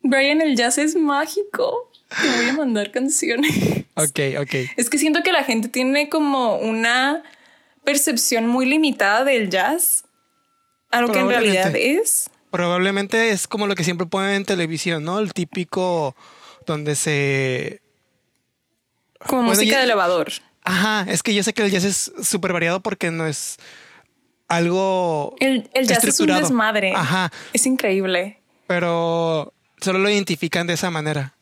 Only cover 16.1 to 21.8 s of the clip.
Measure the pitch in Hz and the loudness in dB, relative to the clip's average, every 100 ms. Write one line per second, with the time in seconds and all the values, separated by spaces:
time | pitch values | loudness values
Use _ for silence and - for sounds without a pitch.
16.1 | - - - - - - 151 147 143 - | -6 -20 -20 -20 -14 -6 -4 -2 -2 0
17.1 | 143 139 135 131 127 - - _ _ _ | 0 2 0 0 -2 -6 -10 _ _ _
18.1 | _ _ _ _ _ _ _ _ _ _ | _ _ _ _ _ _ _ _ _ _
19.1 | _ - 262 233 196 220 269 247 214 175 | _ -2 2 4 4 4 4 4 2 2
20.1 | 175 147 - _ _ - 180 214 214 190 | 2 -2 -8 _ _ -2 0 0 0 -2
21.1 | 190 - 208 196 214 208 190 | -2 0 0 0 0 0 2